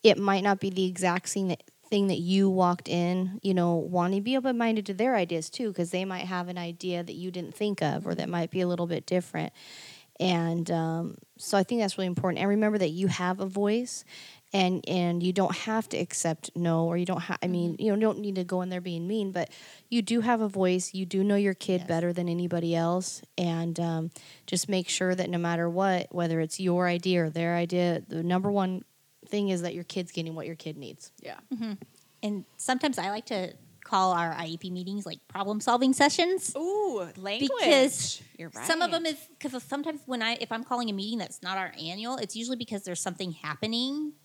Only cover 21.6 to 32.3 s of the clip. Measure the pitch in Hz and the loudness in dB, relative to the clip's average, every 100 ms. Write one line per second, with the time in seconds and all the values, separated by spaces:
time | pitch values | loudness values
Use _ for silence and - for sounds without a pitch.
21.6 | - 185 175 165 175 175 175 170 175 170 | 0 0 2 0 2 0 0 0 0 0
22.6 | 170 165 165 180 185 - - - 175 165 | 2 2 2 0 -2 -8 -10 -2 0 0
23.6 | 170 165 170 165 160 - - - - 180 | -2 -2 0 0 -4 -8 -20 -20 -4 -2
24.6 | - 185 180 - 185 180 170 175 170 170 | 0 -2 0 0 0 0 0 0 0 0
25.6 | 170 170 196 180 - 175 170 160 160 - | 0 2 2 2 0 -2 0 2 0 0
26.6 | 185 175 180 175 180 180 160 160 170 170 | 0 2 2 2 2 2 2 0 0 0
27.6 | 170 180 175 170 - 160 170 180 196 202 | 2 2 2 0 -4 -4 0 2 2 2
28.6 | 185 185 - _ _ _ - 208 202 185 | 0 -4 -10 _ _ _ -6 -2 0 0
29.6 | 175 170 170 196 175 - 165 160 156 160 | -2 -6 -6 -6 -6 -6 -6 -6 -8 -8
30.6 | 160 151 123 - - _ - - _ 240 | -10 -10 -12 -16 -20 _ -16 -16 _ -6
31.6 | 220 202 - _ _ _ 208 | -6 -8 -12 _ _ _ -4